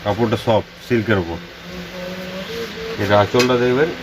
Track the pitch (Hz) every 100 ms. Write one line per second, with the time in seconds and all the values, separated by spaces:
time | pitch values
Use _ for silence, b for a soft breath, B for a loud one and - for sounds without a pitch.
0 | 104 101 117 107 - 107 - - - 120
1 | 107 104 82 85 - - - - - 180
2 | 180 185 185 - - - - - - 104
3 | 101 104 104 123 123 123 123 127 160 -